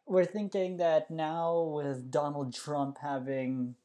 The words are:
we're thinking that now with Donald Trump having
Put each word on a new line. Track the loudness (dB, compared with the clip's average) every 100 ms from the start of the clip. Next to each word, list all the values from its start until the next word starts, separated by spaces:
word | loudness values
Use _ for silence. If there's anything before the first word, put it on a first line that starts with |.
| 2
we're | 4
thinking | 4 0 -2 0 0 2
that | 4 4 2
now | -4 -2 0 2 2
with | 2 0 -2 -4 -2
Donald | 0 0 -2 -4
Trump | -6 -4 0 -2 -2
having | -4 -4 -2 -2 -2 -2 -4 -6